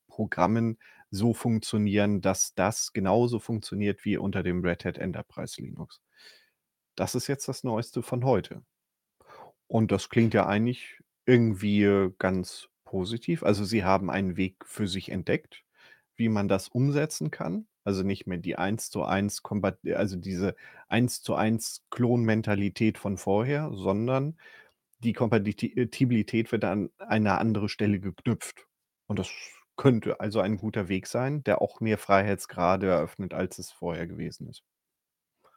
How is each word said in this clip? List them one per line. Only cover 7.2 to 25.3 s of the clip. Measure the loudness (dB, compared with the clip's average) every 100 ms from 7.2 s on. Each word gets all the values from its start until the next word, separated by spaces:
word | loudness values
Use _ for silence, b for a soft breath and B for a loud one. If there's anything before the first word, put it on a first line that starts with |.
| -4
jetzt | -6 -6
das | -6
Neueste | -4 -4 -4 -8
von | -6 -2
heute. | 2 2 0 -12 -20 _ _ _ _ _ B B B _ -2
Und | 2 4
das | 2 2
klingt | 2 4
ja | 4 4
eigentlich | 2 2 -2 -10 -20 _ _ 4
irgendwie, | 6 6 2 2 4
äh, | 6 4 2 0
ganz | 0 0 -4 -10 -20 _ -8
positiv. | -6 -4 -6 -4 0
Also | 2 2 0
sie | 0
haben | 4 2 2
einen | -2 -2 -2
Weg | -4 -4 -14
für | -6 -4
sich | -4 -6
entdeckt, | -6 -2 -2 -4 -20 _ b b b b -2
wie | 0
man | 2 2
das | 0 0
umsetzen | 0 2 2 -2 -4 -8
kann. | -6 -6 -6 -8 _
Also | -4 -2
nicht | -2 -4 -6
mehr | -6
die | -4 -2
eins | -2 -2 -6
zu | -4
eins | 0 0 0 -4
Kompat-, | -6 -2 -2 -2 -2 -2
also | -2 -4
diese | -6 -2 -2 B B B B
eins | 0 0 -2
zu | -4
eins | 0 0 0 -4 -12 _
Klonmentalität | -2 2 2 2 2 0 0 -2 0 0 0
von | -4 -4
vorher, | 0 0 2 -2 -4
sondern | -4 -2 0 0 0 -2 -6 B B B _ _ _
die | -4
Kompatibilität | 0 4